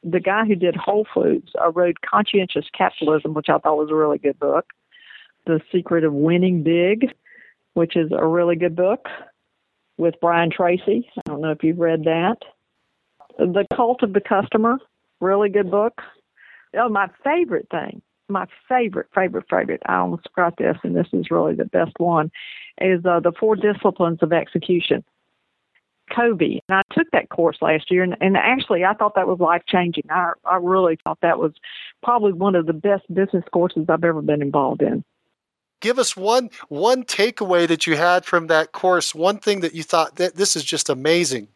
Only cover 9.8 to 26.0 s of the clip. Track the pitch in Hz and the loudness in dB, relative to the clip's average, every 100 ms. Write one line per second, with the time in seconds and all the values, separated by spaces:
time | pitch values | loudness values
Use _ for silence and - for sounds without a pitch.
9.8 | _ - 165 165 170 170 170 - 180 180 | _ -2 -2 0 0 2 0 0 0 0
10.8 | - 226 247 - - 143 160 151 160 175 | 0 -2 -4 -12 -10 -6 -4 -2 -2 0
11.8 | 170 165 156 165 180 240 - _ _ _ | 0 0 0 0 0 -4 -10 _ _ _
12.8 | _ _ _ _ - - 180 180 196 - | _ _ _ _ -20 -4 0 0 -2 0
13.8 | 240 247 220 196 202 196 214 220 226 262 | 0 0 0 -2 0 0 0 0 0 0
14.8 | _ _ _ _ 180 202 208 202 190 202 | _ _ _ _ 0 2 2 0 0 0
15.8 | 220 - - - _ _ - - _ - | -2 -4 -20 -20 _ _ -20 -20 _ -2
16.8 | 233 208 190 _ 277 330 330 170 - 165 | 0 0 -2 _ -2 0 0 -2 -4 -8
17.8 | - - _ _ _ 196 185 - _ 254 | -8 -12 _ _ _ -6 -6 -14 _ 0
18.8 | 233 185 - - 185 - - 185 - 80 | 0 -4 -4 -2 0 -2 -2 -2 0 -4
19.8 | - 92 90 87 - - 175 175 175 170 | -2 0 0 -4 -8 -2 -2 0 -2 -2
20.8 | - 170 175 185 170 170 160 - - 180 | -2 -2 -2 -2 -2 0 0 -2 -2 0
21.8 | 165 - 175 170 156 - - - - - | -2 -2 0 0 -2 -6 -18 -18 -20 -4
22.8 | 190 185 175 170 170 170 220 208 208 202 | 0 0 2 2 0 0 0 2 0 2
23.8 | 208 - 170 165 160 165 - 170 - 175 | 0 2 -2 0 0 0 0 -6 0 0
24.8 | - 139 - _ _ _ _ _ _ _ | 2 -2 -2 _ _ _ _ _ _ _
25.8 | _ _ | _ _